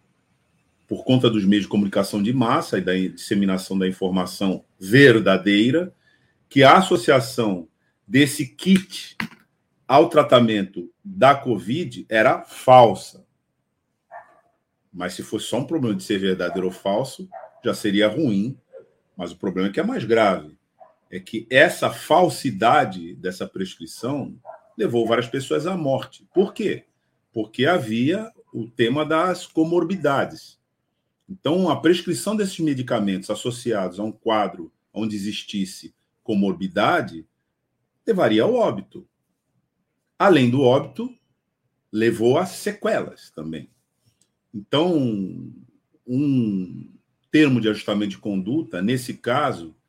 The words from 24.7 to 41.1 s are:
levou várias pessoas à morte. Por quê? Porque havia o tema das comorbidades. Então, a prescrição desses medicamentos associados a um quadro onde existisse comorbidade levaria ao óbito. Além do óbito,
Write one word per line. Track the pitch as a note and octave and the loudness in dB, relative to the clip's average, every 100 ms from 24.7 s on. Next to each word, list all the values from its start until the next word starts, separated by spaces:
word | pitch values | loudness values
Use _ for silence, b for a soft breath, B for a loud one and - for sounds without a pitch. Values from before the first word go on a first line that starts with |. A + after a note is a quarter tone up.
| - | -6
levou | F3+ A#2+ A2 | -2 0 0
várias | A#2 B2 | 0 -2
pessoas | C3+ C3 D3+ D#3+ | -6 -4 -4 -4
à | F#3 | -4
morte. | C#3 B2+ - - _ | -2 -4 -6 -18 _
Por | E3+ G3+ | -2 -2
quê? | - G#3 - - _ _ _ _ | -2 -6 -6 -12 _ _ _ _
Porque | A2+ G#2+ - C#3 | -10 -8 -2 0
havia | F3+ A#2 A2+ C3 G3 A3 - _ | 0 -2 -2 -2 -4 -8 -18 _
o | - A2+ | -14 -8
tema | - A2+ C#3+ | -2 0 0
das | D3+ D#3+ F3+ F3 - | 0 0 0 -4 -6
comorbidades. | D#3+ E3 F3 E3 F#3+ C#3+ C3+ F#2 - - _ _ _ _ _ _ _ - | -2 0 0 -2 -2 0 0 -2 -8 -20 _ _ _ _ _ _ _ -20
Então, | F#2+ C3+ F3+ F3+ | -8 -2 0 0
a | C3 | 2
prescrição | D#3 F3 - D#3 G3+ | 2 0 -2 -6 -4
desses | G#3+ G3 - | -4 -4 -4
medicamentos | D#3 C3 B2 A#2+ G2+ F#2 - | -4 -4 -4 -2 -2 -4 -6
associados | G#2+ B2+ A#2+ A#2+ G#2+ F#2 F2+ | -8 -8 -6 -4 -4 -4 -6
a | |
um | G#2+ | -10
quadro | - A2 G#2+ G2 - D#2+ _ _ | -6 -2 0 -2 -6 -18 _ _
onde | - A2 | -8 -6
existisse | G#2 G#2 G2+ - G#2 F#2+ - - _ _ _ | -6 -8 -10 -8 -6 -6 -10 -20 _ _ _
comorbidade | - G#2 G2+ E2+ F#2 G2+ A#2+ E3+ G#2 E2 - _ _ _ _ _ _ _ - | -4 -2 -2 -2 -4 0 0 0 -4 -10 -18 _ _ _ _ _ _ _ -4
levaria | G3 B2+ G#2+ | 0 2 2
ao | D#3 | 2
óbito. | B3 F#3+ G2 - - - _ _ _ _ _ _ _ _ _ _ - | 2 0 -4 -10 -20 -20 _ _ _ _ _ _ _ _ _ _ 0
Além | G3 D#3 B2 | 4 6 4
do | C3+ | 4
óbito, | B2 C#3 D#3 - B3 | 4 4 0 -8 -12